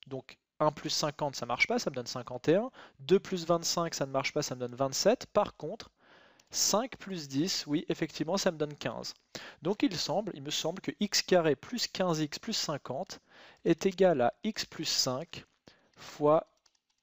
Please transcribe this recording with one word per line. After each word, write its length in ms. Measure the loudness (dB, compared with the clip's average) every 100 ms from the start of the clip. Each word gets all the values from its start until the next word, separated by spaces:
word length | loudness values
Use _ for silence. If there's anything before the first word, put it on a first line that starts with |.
| -12
Donc 320 | -12 -12 -20 _ 0
un 120 | 0
plus 200 | 0 -4
cinquante, 440 | -2 -2 -2 -6 -4
ça 120 | -4
marche 180 | 0 2
pas, 140 | 2
ça 100 | -2
me 60 | -6
donne 100 | -6
cinquante 420 | -8 -8 -2 4
et 60 |
un. 160 | 4 2 -8 -20 -10
Deux 200 | 2 2
plus 240 | 2 -4
vingt-cinq, 520 | 0 0 0 -2 -2 -2
ça 100 | -2
ne 60 |
marche 220 | -2 -2
pas, 100 | -2
ça 100 | -4
me 60 | -4
donne 160 | -6 -2
vingt-sept. 500 | -2 2 4 2 2
Par 240 | 0 0 -4
contre, 320 | -10 -10 -16 _ _ -20 -20 _ _
cinq 460 | -2 2 2 0 -8
plus 300 | -10 -8 -4
dix, 380 | 0 0 -2 -2
oui, 200 | -2 0
effectivement, 480 | -2 -4 -4 -2 0
ça 140 | 0
me 60 | 0
donne 180 | -4 -4
quinze. 400 | -6 -6 -10 -14 _ -16 -16 -6
Donc 180 | -4 0
il 160 | 0 0
semble, 340 | -2 -2 -4 -8
il 80 |
me 80 | -6
semble 280 | -4 -4 -4
que 120 | -6 -4
x 240 | 0 0
carré 320 | 4 6 6 2
plus 320 | -2 -6 -4
quinze 320 | 0 0 0
x 180 | -2 -4
plus 160 | -6
cinquante 640 | -4 -4 -6 -6 -8 -8 -14 _ -20 -20 -2
est 240 | 2 4 2
égal 340 | 6 6 6
à 120 | 4 2
x 220 | -6 -6 -8
plus 200 | -6 -2
cinq 600 | 0 0 -2 -8 -14 -18 _ -20 -20 _ -20
fois 480 | -16 2 4 6 2 _ _ _ _ _